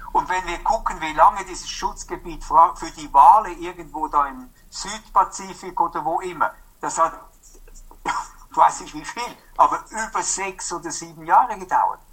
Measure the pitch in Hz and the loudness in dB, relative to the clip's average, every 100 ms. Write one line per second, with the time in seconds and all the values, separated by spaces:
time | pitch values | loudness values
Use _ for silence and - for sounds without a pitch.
0 | - - - 185 175 170 - 220 - 175 | -4 -2 0 -2 -4 -4 0 0 -2 -6
1 | 160 156 208 202 185 165 - - 190 - | -4 4 4 4 -6 -10 -12 -6 -6 -8
2 | - 175 170 151 - 160 175 - 160 160 | -10 -12 -10 -12 2 6 6 4 -12 -12
3 | 147 135 156 208 196 170 170 180 151 147 | 2 8 8 8 4 -6 -12 -12 -12 -8
4 | 156 151 139 127 127 _ - - 185 214 | -2 0 -2 -4 -18 _ -18 -12 -10 -12
5 | - 196 185 - 190 175 185 - - 165 | -2 0 0 -2 -14 -14 -8 -2 -2 -2
6 | 156 170 370 - 107 - - _ 147 - | -4 -4 -4 -2 -4 -4 -20 _ -6 0
7 | 160 - - - - - - - - - | 0 -2 -18 -20 -20 -20 -20 -20 -20 -10
8 | - - - - - 160 165 - 180 151 | -6 -4 -6 -14 -4 2 2 2 -10 -12
9 | - 233 240 - - - 151 - - 220 | -12 -10 -10 -12 -6 2 2 2 -6 -8
10 | 220 196 170 185 196 190 - 170 160 - | -6 -4 -4 -4 -6 -8 -10 -8 -8 -10
11 | 170 160 160 202 - 196 185 131 95 - | -12 -10 2 4 4 -2 -2 0 0 -4
12 | - | -14